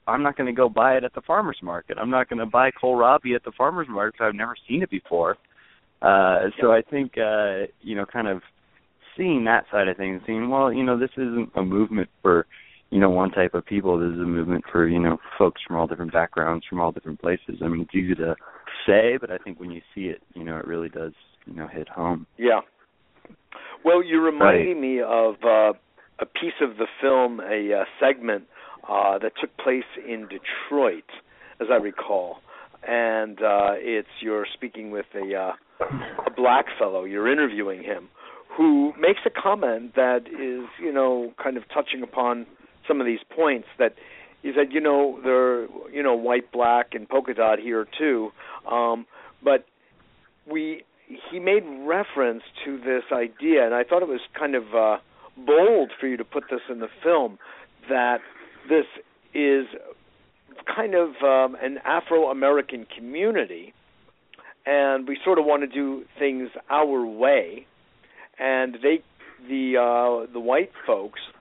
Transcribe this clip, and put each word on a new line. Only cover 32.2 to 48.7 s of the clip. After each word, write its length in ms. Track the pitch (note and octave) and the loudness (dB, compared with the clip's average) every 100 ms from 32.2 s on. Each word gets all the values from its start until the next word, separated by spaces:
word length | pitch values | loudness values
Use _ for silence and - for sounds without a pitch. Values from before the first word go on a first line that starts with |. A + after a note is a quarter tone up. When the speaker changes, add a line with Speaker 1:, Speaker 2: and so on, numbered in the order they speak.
| F2+ E2 - - - - | -4 -10 -20 -20 -20 -16
Speaker 2:
And, 580 | - A#2+ A#2 A2 G#2+ G2 | -4 0 0 0 -4 -2
uh, 320 | G#2+ G2+ G2+ | 2 4 2
it's, 340 | G2+ A#2 A2 G#2 - | 0 -4 -4 -6 -10
you're 260 | A2+ G#2+ G2+ | -6 -4 -4
speaking 380 | - B2 A2+ A2 | -10 -14 -12 -10
with 140 | G#2 G2 | -10 -10
a, 200 | G#2 G2 | -10 -6
uh, 180 | G2 F#2 - _ - F#2+ C3+ - - - | -6 -6 -8 _ -10 -8 -8 -10 -8 -6
a 40 | |
black 360 | - B2 B2+ C#3+ - | 2 4 4 2 -2
fellow, 280 | G#2 F#2+ | -2 -2
you're 260 | F#2+ G2+ A2 | -4 -2 0
interviewing 520 | C#3+ C#3+ G#2 G2+ F#2 | 2 0 -2 -6 -6
him, 240 | F2+ F#2+ - _ - - - - | -8 -10 -10 _ -20 -20 -12 2
who 360 | D#3+ D3 C#3+ D3+ | 6 6 4 2
makes 220 | D#3+ G3+ - | 2 2 -2
a 40 | |
comment 640 | - - G#3 C#3+ A2+ A#2+ | -2 0 0 0 -2 -2
that 320 | C3 B2+ B2 A#2+ | 2 2 2 -2
is, 400 | - C3+ B2 A#2+ - | -8 -8 -8 -10 -8
you 120 | E3+ | -4
know, 400 | C#3 C3 B2+ A#2+ - | 0 2 0 -4 -6
kind 140 | C#3 B2+ | -6 -6
of 120 | - | -4
touching 340 | D3 C#3 C3 | -4 -4 -6
upon 440 | A#2+ - A#2+ A#2+ A2+ - - _ - | -6 -2 -2 -2 -8 -20 -20 _ -4
some 140 | D3 | 0
of 60 | B2 | 0
these 160 | A2+ - | -4 -6
points, 380 | - D#3+ B2+ G#2+ - | -2 0 0 -6 -2
that 160 | A#2 - - - - _ | 0 0 -14 -20 -20 _
he 100 | C#3+ | -4
said, 180 | C3+ C#3+ | 0 0
you 80 | C#3+ | 0
know, 400 | D3+ C#3+ C#3+ C3 | 2 2 2 -2
there 140 | C3 B2+ | 0 2
are, 320 | B2+ B2 A#2 - - | 4 0 -4 -12 -12
you 100 | C#3+ | -4
know, 120 | C#3+ | 0
white, 360 | A#2 A#2+ B2 B2 | 0 0 0 -2
black, 440 | A#2+ A#2 A#2+ A#2+ | 0 2 2 0
and 140 | A#2 G#2+ | -6 -4
polka 260 | C3+ C3 | -2 -2
dot 240 | A2+ A2 G#2+ | 0 2 2
here 260 | A2+ A2+ G#2+ - | 0 -4 -4 -4
too, 360 | D3+ B2 A2 - - - | -2 -2 -4 -10 -18 -16
um, 380 | - | -4